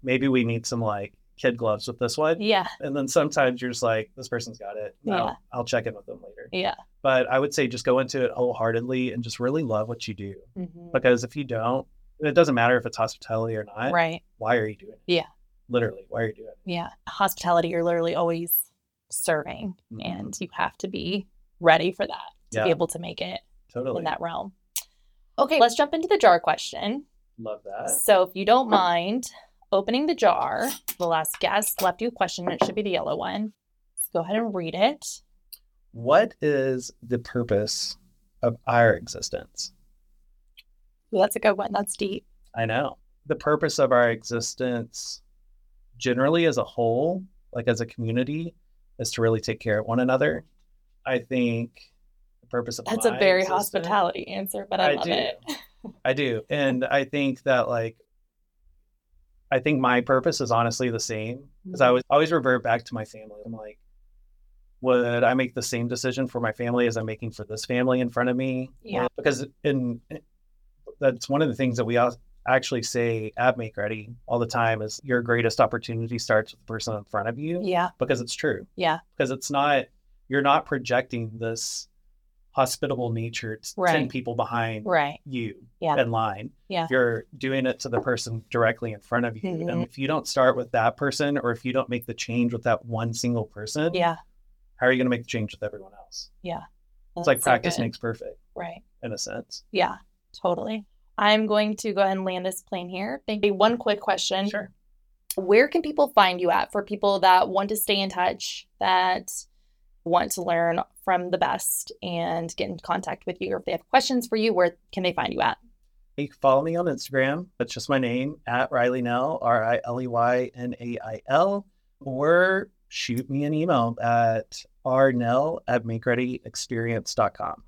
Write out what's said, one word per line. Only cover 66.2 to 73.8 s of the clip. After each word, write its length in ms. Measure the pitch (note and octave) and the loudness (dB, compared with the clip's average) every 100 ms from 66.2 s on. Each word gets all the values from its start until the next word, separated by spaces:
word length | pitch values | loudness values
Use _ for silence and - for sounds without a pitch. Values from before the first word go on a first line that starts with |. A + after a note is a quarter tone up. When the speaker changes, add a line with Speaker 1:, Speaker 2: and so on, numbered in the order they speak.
| B2+ | -4
Speaker 1:
for 140 | A#2+ | -2
my 100 | A2+ | -4
family 360 | - A#2+ B2 A#2+ | -2 -2 2 2
as 80 | A2+ | 0
I'm 100 | A2 | -4
making 240 | A2 A#2 | -6 -8
for 140 | - | -10
this 200 | G#2+ G#2+ | -10 -10
family 360 | - B2 B2+ B2+ | -2 0 2 2
in 100 | B2 | 0
front 180 | A#2 B2 | 0 0
of 80 | B2 | 0
me?" 340 | C3 B2+ C3 - | -2 -4 -6 -14
Speaker 2:
Yeah. 240 | - G3 B2 - | -6 -2 -2 0
Speaker 1:
Because 300 | D3+ C3 C#3+ _ | 0 0 -6 _
in, 380 | D3+ C#3 B2 A#2 _ D#3 _ _ _ _ _ _ - - | 0 0 0 -4 _ -16 _ _ _ _ _ _ -20 0
that's 300 | C3+ A#2+ - | 0 0 -2
one 140 | C#3 | 0
of 60 | D#3 | 0
the 60 | |
things 220 | A#2 C3 A#2+ | 2 0 0
that 80 | |
we 120 | A2+ A#2+ | 0 4
al-, 200 | B2 A#2 _ - - | 2 0 _ -12 2
actually 340 | C3 B2+ B2+ | 2 2 -4
say 500 | A2+ B2 A#2+ A2+ A2 - | -2 -2 0 -2 -6 0
at 200 | B2 B2 | 0 0
Make 200 | A2+ | -6
Ready 340 | - | -6